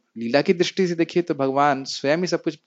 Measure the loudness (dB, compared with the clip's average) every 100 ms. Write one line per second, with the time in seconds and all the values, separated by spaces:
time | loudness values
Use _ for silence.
0 | _ -8 0 0 2 2 0 0 0 0
1 | 0 0 -2 -2 0 2 2 2 -4 -4
2 | 0 0 0 -2 -4 -8